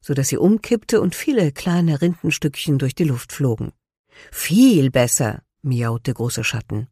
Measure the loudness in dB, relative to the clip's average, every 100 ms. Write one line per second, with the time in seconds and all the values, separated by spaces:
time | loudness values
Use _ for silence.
0 | -4 -2 -2 2 2 2 0 -4 0 0
1 | 0 -2 -2 0 0 -2 -2 0 0 2
2 | 0 0 -4 -2 -4 -4 -2 0 0 -2
3 | -2 -2 -8 -4 -2 -2 -6 _ _ _
4 | _ -20 -18 -10 0 6 6 6 4 2
5 | 2 0 -2 -4 _ _ -4 -2 -2 -2
6 | -4 -4 -4 -2 -4 -4 -6 -8 -8